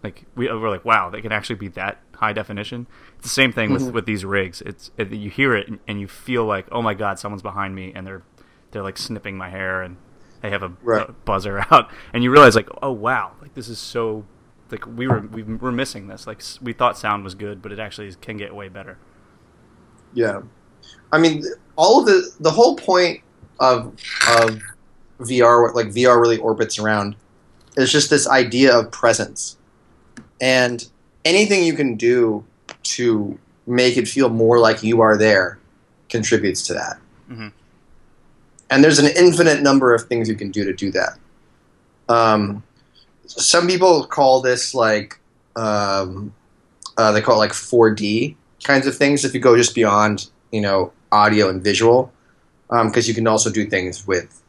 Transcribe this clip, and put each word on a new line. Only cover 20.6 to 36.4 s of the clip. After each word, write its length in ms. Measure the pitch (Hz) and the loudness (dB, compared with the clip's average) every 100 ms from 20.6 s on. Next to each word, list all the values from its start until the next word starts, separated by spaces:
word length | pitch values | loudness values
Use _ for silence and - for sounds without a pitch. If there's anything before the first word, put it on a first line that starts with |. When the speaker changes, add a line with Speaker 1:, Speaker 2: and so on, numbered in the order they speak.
| _ _ - - _ | _ _ -20 -20 _
Speaker 2:
I 60 | 156 | 2
mean, 260 | 165 151 123 - _ - | 2 0 -8 -14 _ 0
all 240 | 175 262 | 4 4
of 40 | 226 | 4
the, 260 | 190 - - | 2 2 -2
the 100 | 156 | -2
whole 240 | 151 240 285 | 4 2 2
point 460 | - 180 175 - _ _ - _ | 0 2 2 -2 _ _ -20 _
of, 360 | 131 123 113 - - - - 117 | 2 2 -2 -16 -12 -2 2 4
of 240 | 113 110 - - _ _ _ _ | 2 -2 -14 -20 _ _ _ _
V 200 | 120 127 | -4 4
R, 220 | 117 120 | 6 6
what, 100 | 117 117 | 4 0
like, 160 | 110 | -4
V 140 | 104 123 | 2 4
R 160 | 120 | 6
really 160 | 117 113 | 4 2
orbits 400 | 110 110 110 - | -2 -2 -4 -4
around 380 | 107 107 101 101 _ _ _ _ _ - | -2 -2 -4 -10 _ _ _ _ _ -2
is 160 | 127 | 0
just 200 | 151 143 | 2 2
this 160 | 147 - | 0 2
idea 500 | 135 117 120 135 120 | 0 0 4 4 4
of 140 | 110 | 2
presence, 680 | - 117 113 104 - - - _ _ _ _ _ - - _ | 0 0 0 -4 -10 -14 -16 _ _ _ _ _ -20 -20 _
and 480 | 127 127 123 120 - _ _ _ | 0 2 2 -2 -12 _ _ _
anything 400 | 160 185 208 196 | 0 2 2 2
you 100 | 170 | 0
can 220 | 147 139 110 | 0 -2 0
do 500 | 117 123 117 107 - _ - - | 0 2 0 -2 -10 _ -20 -14
to 560 | - - 120 107 101 - _ _ - | -10 -2 0 0 -4 -10 _ _ -4
make 320 | 123 127 127 | 2 2 2
it 100 | 117 | -2
feel 220 | 135 131 | 0 0
more 300 | 113 113 120 | 2 4 6
like 240 | 113 113 | 4 2
you 180 | 110 117 | 0 2
are 160 | 110 107 | 4 4
there 400 | 107 98 90 92 _ _ _ _ _ | 4 2 0 -8 _ _ _ _ _
contributes 520 | 117 107 110 | -6 0 0